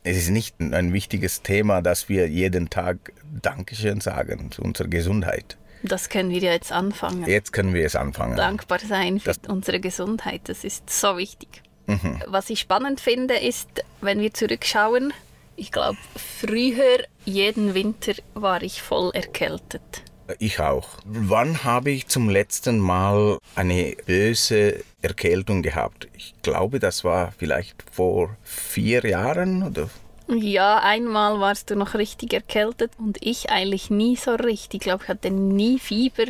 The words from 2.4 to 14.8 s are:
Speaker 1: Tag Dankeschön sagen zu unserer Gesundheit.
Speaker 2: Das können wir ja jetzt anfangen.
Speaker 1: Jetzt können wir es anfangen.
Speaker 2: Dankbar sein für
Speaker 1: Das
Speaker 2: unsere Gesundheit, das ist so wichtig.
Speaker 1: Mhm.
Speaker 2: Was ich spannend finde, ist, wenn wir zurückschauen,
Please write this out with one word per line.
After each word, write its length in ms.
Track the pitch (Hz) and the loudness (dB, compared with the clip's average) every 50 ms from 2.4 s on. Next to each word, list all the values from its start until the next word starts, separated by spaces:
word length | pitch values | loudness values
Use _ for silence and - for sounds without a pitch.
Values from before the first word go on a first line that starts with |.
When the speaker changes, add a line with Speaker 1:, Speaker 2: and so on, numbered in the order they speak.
| 92 95 90 90 85 80 | 2 2 2 0 -2 -2
Speaker 1:
Tag 420 | - 92 87 90 92 - - - - - - 151 151 - | -4 -4 -2 -2 -4 -4 -6 -18 -20 -20 -18 -14 -10 -4
Dankeschön 580 | - 165 139 139 92 - 113 104 107 104 98 98 | -4 -4 -4 -4 -10 -10 -6 -4 -2 -2 -2 -2
sagen 500 | - 107 - - - - - - - - | -4 -4 -4 -4 -4 -4 -6 -8 -8 -10
zu 100 | - - | -8 -6
unserer 260 | - 92 90 - 87 | -6 -4 -4 -2 -2
Gesundheit. 720 | 85 85 85 85 90 101 107 - - - - - - - - - - - - - | -2 0 0 2 2 0 0 0 -2 -4 -6 -6 -10 -20 -20 -20 -20 -18 -10 -6
Speaker 2:
Das 240 | 190 190 185 - | -4 -4 -4 -4
können 220 | - - 208 185 180 | -4 -2 -2 0 0
wir 100 | 175 180 | 0 0
ja 140 | 190 180 170 | 2 2 2
jetzt 180 | 170 - - | 0 -2 -2
anfangen. 540 | - 170 190 202 202 - - 170 180 180 170 | -2 -2 -2 -2 -4 -4 -4 -4 -4 -4 -2
Speaker 1:
Jetzt 240 | - 98 104 - - | 0 0 0 0 -2
können 220 | - 110 95 95 90 | -2 0 0 2 2
wir 120 | 85 80 | 2 2
es 120 | 73 - | 0 0
anfangen. 400 | 69 65 69 67 - - 58 - | -2 -2 -2 -4 -4 -4 -2 0
Speaker 2:
Dankbar 420 | - - 208 202 214 - - - 180 | 0 0 0 0 -4 -4 -4 -4 -4
sein 400 | 214 208 208 190 185 180 185 208 | -2 -2 -2 0 0 0 0 -2
für 140 | - - - | -2 -2 -4
Speaker 1:
Das 60 | - - - | -4 -4 -6
Speaker 2:
unsere 320 | 202 185 190 - 180 180 | -6 -4 -2 -2 -4 -2
Gesundheit, 600 | 190 185 180 - 180 196 226 220 - - - 180 - | -4 -4 -6 -4 -4 -4 -4 -4 -4 -6 -8 -8 -8
das 180 | - 180 - - | -10 -10 -10 -8
ist 260 | 196 - - - - | -10 -10 -10 -8 -6
so 280 | - - - 202 190 | -4 0 0 0 0
wichtig. 460 | 175 185 - - - - - - - - _ _ _ - | 0 -4 -8 -10 -18 -20 -20 -20 -20 -20 _ _ _ -4
Speaker 1:
Mhm. 340 | - 104 101 - 82 - 78 - | -2 -2 0 0 -2 -4 -6 -6
Speaker 2:
Was 220 | - 190 190 190 - | -2 -2 -2 -2 -2
ich 100 | 226 - | -6 -4
spannend 380 | - - 185 208 262 277 277 269 | -2 0 0 0 0 0 -4 -2
finde, 340 | - 262 233 247 254 254 247 | 0 0 2 2 2 0 0
ist, 320 | - - 240 240 - - - - - - - - - | 0 0 0 -2 -4 -8 -10 -8 -10 -10 -10 -10 -4
wenn 180 | - 196 202 208 | 0 0 2 2
wir 120 | 208 214 - | 0 0 0
zurückschauen, 800 | - 226 214 226 226 - - - 220 | 0 0 0 0 -2 -2 0 2 4